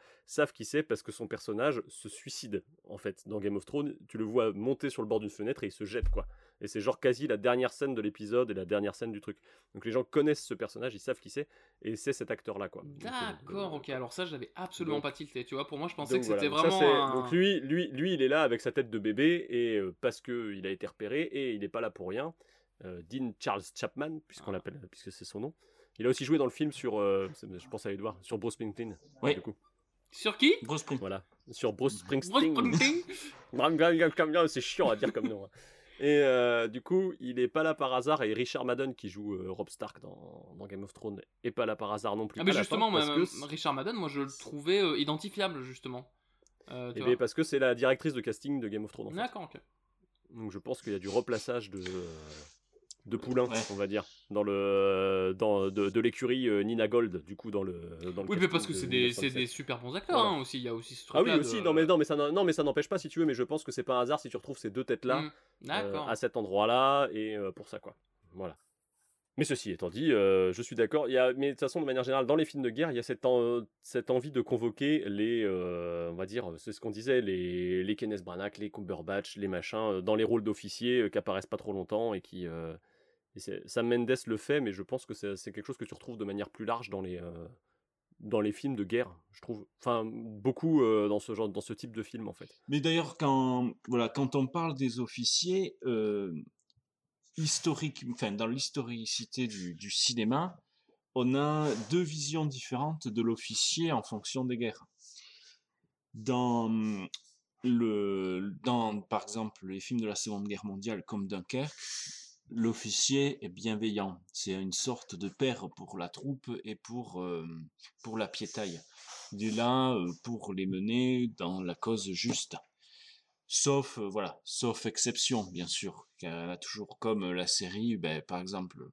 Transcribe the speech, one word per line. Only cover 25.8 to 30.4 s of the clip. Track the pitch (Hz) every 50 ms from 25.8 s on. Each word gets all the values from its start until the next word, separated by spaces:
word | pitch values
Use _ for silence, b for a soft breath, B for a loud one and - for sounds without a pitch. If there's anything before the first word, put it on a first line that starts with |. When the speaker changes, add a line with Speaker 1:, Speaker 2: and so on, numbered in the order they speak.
| b b b -
Speaker 1:
Il | 110
a | 123
aussi | 131 - 143
joué | 127 160
dans | 151 139
le | 120
film | - - 151 151
sur, | 143 - - 120 104 107
euh, | 101 98 98 98 95 92 78
c'est, | - - 104 92 87
je | - -
pense | - 104 -
à | 107
Edouard, | 98 95 98 - 90 92
sur | 92 - 117
Bruce | 107 110 117 -
Springsteen, | - 117 107 95 - 117 110 95 - - - _ -
Speaker 3:
Oui. | - 143 147
Speaker 1:
du | -
coup. | - 110 101 - _ _ _ _ _ _ _ _ _ _
Speaker 2:
Sur | - - - 214 -
qui ? | -